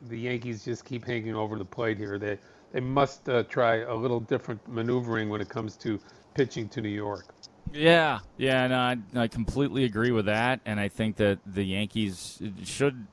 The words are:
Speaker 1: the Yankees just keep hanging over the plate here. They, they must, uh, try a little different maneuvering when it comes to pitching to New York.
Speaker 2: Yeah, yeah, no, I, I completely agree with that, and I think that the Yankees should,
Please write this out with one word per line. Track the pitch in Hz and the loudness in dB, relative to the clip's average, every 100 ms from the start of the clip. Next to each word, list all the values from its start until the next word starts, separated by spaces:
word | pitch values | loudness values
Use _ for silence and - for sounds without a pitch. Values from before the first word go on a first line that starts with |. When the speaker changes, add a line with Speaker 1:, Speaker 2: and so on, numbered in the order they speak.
| 120 | -8
Speaker 1:
the | 117 | -6
Yankees | 123 123 120 110 | -4 -4 -4 -6
just | 123 113 | -6 -8
keep | - 123 | -6 -8
hanging | 117 120 110 110 | -4 -4 -4 -4
over | 107 104 | -4 -4
the | |
plate | 95 - 113 104 | -8 -4 -2 -2
here. | 101 101 | -4 -4
They, | 104 101 - - - | -4 -6 -10 -20 -8
they | 123 | -4
must, | 127 139 139 - - | 0 2 2 0 0
uh, | 120 | 2
try | 101 135 117 113 | 2 2 4 2
a | 123 | 0
little | 113 123 120 | -2 0 -2
different | 110 131 - 110 - | 0 -2 -2 -10 -6
maneuvering | 113 117 127 120 110 107 | -4 0 0 0 -2 0
when | 104 | -2
it | 101 | -4
comes | 117 110 - | -6 -8 -6
to | 120 101 - - - | -4 -4 -8 -20 -6
pitching | - 127 123 107 | 0 0 -2 -6
to | 120 | -6
New | 107 | -4
York. | 104 104 95 - - - - - | -4 -4 -6 -12 -20 -20 -14 -12
Speaker 2:
Yeah, | 147 165 170 156 113 - - | 4 6 8 6 0 -6 -2
yeah, | 135 131 127 | 2 4 4
no, | 127 | 2
I, | 123 123 98 | 2 0 -4
I | 123 117 | 0 0
completely | 117 107 131 143 127 | 0 -2 0 0 2
agree | 123 104 123 | 2 2 2
with | 113 101 | 2 2
that, | 107 123 127 - | 2 2 0 -2
and | 104 | -2
I | 101 | -2
think | - 110 101 | 0 -2 4
that | 104 98 101 | 2 2 -2
the | 95 | -2
Yankees | 95 98 104 113 101 90 - - 107 92 | 0 0 -2 0 -2 -2 -12 -10 -10 -8
should, | 90 - 139 127 101 | -10 0 0 0 -12